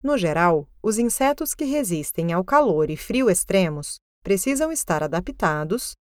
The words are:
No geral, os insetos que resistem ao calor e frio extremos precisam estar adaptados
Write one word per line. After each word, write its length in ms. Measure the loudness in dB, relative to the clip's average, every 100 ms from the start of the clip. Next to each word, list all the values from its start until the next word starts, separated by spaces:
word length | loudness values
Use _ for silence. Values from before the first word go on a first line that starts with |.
No 140 | 0 0
geral, 500 | 0 2 4 2 0 _
os 160 | -4 0
insetos 560 | 0 2 0 0 -4
que 100 | -4
resistem 680 | -2 -2 0 -2 -4 -4 -2
ao 100 | -2
calor 460 | 2 4 4 2 0
e 80 | -2
frio 320 | -4 0 2
extremos 680 | 2 2 2 2 -2 -10 -14 _ _
precisam 500 | -2 0 0 0 0
estar 300 | -2 -2 -2
adaptados 880 | 0 -4 -6 -2 -2 0 -2 -4 -6 -14